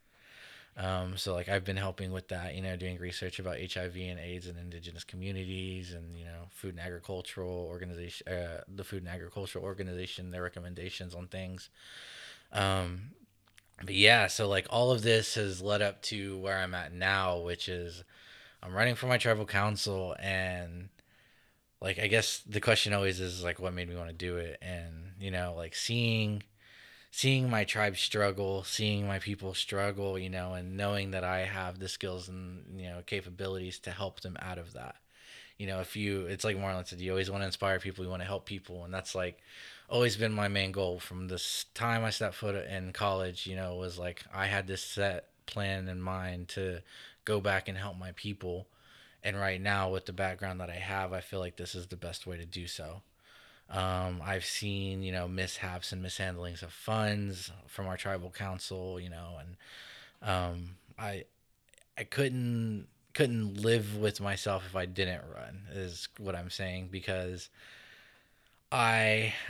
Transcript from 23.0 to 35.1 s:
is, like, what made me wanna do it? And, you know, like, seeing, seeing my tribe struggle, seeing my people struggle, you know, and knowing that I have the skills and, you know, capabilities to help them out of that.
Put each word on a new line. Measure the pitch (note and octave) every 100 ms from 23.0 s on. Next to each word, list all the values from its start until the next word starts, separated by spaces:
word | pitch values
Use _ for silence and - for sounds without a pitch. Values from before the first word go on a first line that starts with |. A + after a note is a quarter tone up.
| G2 F#2
is, | F#2 F2
like, | F2 E2+
what | F#2
made | F2+ F2
me | F2
wanna | E2
do | E2 F2+ F2
it? | E2+ -
And, | F2+ F2+ E2+ D#2+ F2+ F#2
you | G2
know, | F#2 F2+ E2+
like, | E2+
seeing, | - - A#2 A#2 A2+ G#2+ G#2 - _ - - - - -
seeing | - C3 C3+ B2+
my | A2+
tribe | G2+ A2 G#2+ F#2
struggle, | - G#2+ G2+ F#2+ G2 G2
seeing | F#2 - G#2+ G#2 G2+
my | G2
people | G#2 G#2 F#2+
struggle, | F2+ - G2+ G2+ G2 G2 F#2+
you | F#2
know, | F#2 F2+
and | F#2 F2+ F#2+
knowing | G2+ G2+ G2
that | F#2+
I | F2+ F#2
have | F#2 G2 F#2 F#2
the | F#2+
skills | - G2 F#2 F2+
and, | F#2 F#2 F2+ - F#2
you | F2+
know, | F2
capabilities | F2 G#2 F#2 F2+ F#2+ F#2+ F2+ -
to | -
help | F2+ G2 -
them | F#2 F2
out | F#2 F2+
of | E2+
that. | - B1 - _